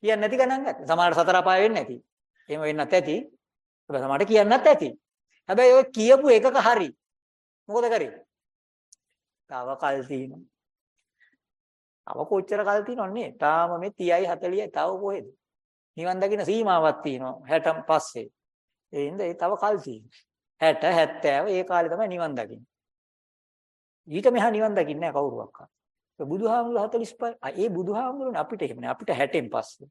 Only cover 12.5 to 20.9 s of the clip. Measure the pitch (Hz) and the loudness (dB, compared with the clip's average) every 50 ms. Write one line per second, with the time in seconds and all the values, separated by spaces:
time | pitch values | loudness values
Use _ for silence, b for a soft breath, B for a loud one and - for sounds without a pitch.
12.5 | 208 202 208 196 202 208 208 208 247 254 214 185 196 233 226 - 123 _ 147 147 | -4 -4 -2 0 0 -2 -2 -4 -8 -8 -8 -8 -6 -8 -10 -10 -8 _ 0 0
13.5 | 156 165 170 170 175 170 175 202 208 _ 185 175 170 175 190 175 170 175 - 180 | 2 2 0 0 -2 -6 -8 -10 -8 _ -2 0 2 2 2 -2 -4 -4 -4 -4
14.5 | 180 196 214 196 - - 147 170 190 185 202 202 196 185 - - - _ _ _ | -4 -4 -6 -6 -4 -4 -2 -2 -4 -4 -6 -6 -6 -8 -10 -14 -20 _ _ _
15.5 | _ _ _ _ _ _ _ _ _ - 165 175 185 185 185 196 208 208 190 151 | _ _ _ _ _ _ _ _ _ -8 -6 -6 -2 -2 0 0 0 -2 -2 -2
16.5 | 196 226 226 208 185 170 160 156 147 151 - 151 135 127 131 127 131 - - 127 | -2 0 2 2 2 4 4 2 0 0 -4 -8 -8 -6 -8 -10 -12 -12 -8 -2
17.5 | 151 160 160 170 160 160 151 - 160 151 - - - 123 113 - _ _ _ _ | -2 0 0 0 -2 -2 -2 0 0 0 0 -4 -12 -14 -14 -14 _ _ _ _
18.5 | _ _ _ _ _ _ _ _ - 143 143 143 165 196 202 170 170 170 170 175 | _ _ _ _ _ _ _ _ -8 -6 -6 -6 -6 -6 -6 -6 -6 -4 -4 -4
19.5 | 208 202 - 208 214 190 147 139 123 110 110 113 _ _ _ _ _ _ _ _ | -2 -2 0 -2 -2 -2 -4 -10 -16 -16 -18 _ _ _ _ _ _ _ _ _
20.5 | _ _ - 160 151 160 - 165 | _ _ 2 2 2 2 0 0